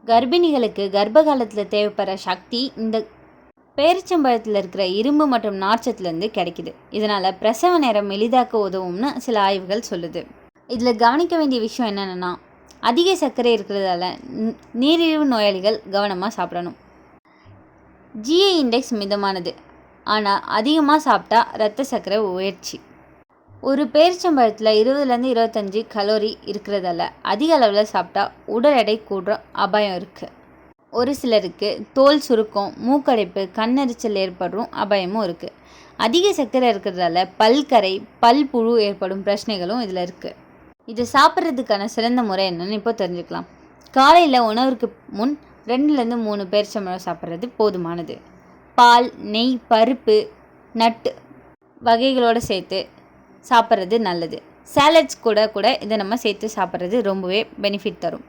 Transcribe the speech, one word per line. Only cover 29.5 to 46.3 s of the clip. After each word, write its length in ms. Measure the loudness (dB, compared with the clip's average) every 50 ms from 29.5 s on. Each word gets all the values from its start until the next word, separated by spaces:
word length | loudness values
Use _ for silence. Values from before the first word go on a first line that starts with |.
அபாயம் 440 | -4 -4 -2 0 0 0 0 0 -2
இருக்கு. 340 | -6 -8 -10 _ -18 -18 -18 -18 -20 -20 _ -20 -20 -20 -20 _ _ _ _ -4 -2
ஒரு 120 | -2 -2 -2
சிலருக்கு 540 | -4 -2 0 0 0 0 -2 -8 -6 -4 -4 -4 -6 -10 -6 _
தோல் 300 | 4 6 6 6 4 2
சுருக்கம், 460 | 2 2 2 2 0 -2 -4 -4 -4 -8 -6 -2
மூக்கடைப்பு, 560 | 0 0 2 2 2 2 2 0 -2 -4 -6 -6 -6 -4
கண்ணெரிச்சல் 600 | -4 -2 0 0 0 0 -2 -4 -4 -6 -4 -2 -2 -2
ஏற்படும் 440 | -4 -4 -6 -6 -6 -4 -6 -8 -8 -6 -8
அபாயமும் 420 | -2 -2 0 -2 -2 -2 -4 -4 -4
இருக்கு. 260 | -4 -6 -8 -12 -16 -16 _ -20 -20 -20 -20 -20 -20 -6
அதிக 280 | -2 -2 2 2 2 2 2 2
சர்க்கரை 340 | 0 -2 -2 0 2 2 2 0
இருக்கிறதால 500 | 0 -4 -6 -4 -2 -2 0 0 0 -2 -2 0 0
பல்கரை, 540 | 2 4 4 2 2 2 2 2 2 2 -4 -6 -8 -14 _ _
பல் 240 | 4 6 6 4 2 0
புழு 220 | 0 0 2 2 2 2 2
ஏற்படும் 360 | 0 -2 -4 -6 -6 -6 -4 -2
பிரச்சனைகளும் 560 | -2 -4 -2 -4 -6 -6 -4 -4 -4 -4 -4 -6
இதுல 160 | -4 -4 -6 -6
இருக்கு. 240 | -6 -8 -12 -14 -16 -16 -16 -20 _ -20 -20 -20 -20 _ _ _
இது 160 | -12 -6 -6 -6 2 4
சாப்பிட்றதுக்கான 720 | 6 6 6 4 2 -2 -2 -2 -4 -2 -2 -2 -2 -2
சிறந்த 360 | -4 -4 -2 0 0 2 0 0
முறை 220 | 0 0 0 0 -2
என்னன்னு 280 | -2 -4 -6 -4 -6 -4
இப்போ 120 | -2 -4
தெரிஞ்சுக்கலாம். 560 | -2 -2 -4 -4 -4 -8 -10 -8 -10 -10 -10 -12 -18 -20 -20 -20 _ -20 -20 -2 2
காலையில 480 | 4 8 8 8 8 8 6 4 4 2
உணவுக்கு 440 | 2 2 0 0 0 0 -2 -6 -8 -8 _ _ -14 -8 -4
முன் 140 | -4 -4 -4 -6 -10 _ -20 _ _
ரெண்டுலேருந்து 500 | -4 -2 0 2 2 2 0 0 -2 -2 -2 -2
மூணு 180 | -4